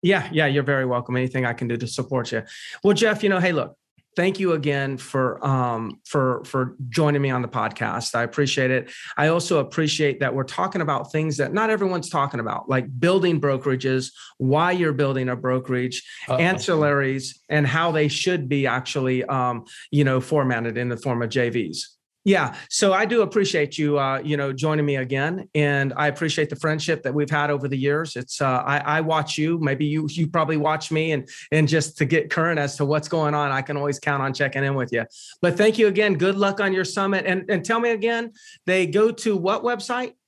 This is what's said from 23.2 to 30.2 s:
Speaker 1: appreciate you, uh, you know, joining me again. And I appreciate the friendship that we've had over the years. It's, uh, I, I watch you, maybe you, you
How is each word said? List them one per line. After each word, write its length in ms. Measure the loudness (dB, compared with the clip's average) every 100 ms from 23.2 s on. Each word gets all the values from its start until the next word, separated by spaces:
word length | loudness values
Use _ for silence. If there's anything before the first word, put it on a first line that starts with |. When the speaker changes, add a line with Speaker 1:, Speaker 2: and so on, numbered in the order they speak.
Speaker 1:
appreciate 560 | 2 2 2 2 0 0
you, 220 | 0 2
uh, 200 | 0 -2 -2
you 100 | -2
know, 160 | -2
joining 320 | -2 0 0
me 120 | 0 0
again. 520 | -2 -2 -2 -4 -4
And 400 | 0 2 2 0 0
I 120 | -2
appreciate 420 | 0 -2 0 -2
the 60 | -2
friendship 480 | -2 -2 -2 -2
that 100 | -2
we've 160 | -2 0
had 220 | 0 0
over 160 | -2 -2
the 100 | -2
years. 380 | 0 0 -2 -8
It's, 260 | -10 -2
uh, 220 | 0 0 0
I, 140 | -2
I 220 | 0 -2
watch 360 | 2 0 0 -2
you, 220 | 0 0
maybe 260 | 0 0 0
you, 220 | -2 -2
you 160 | -2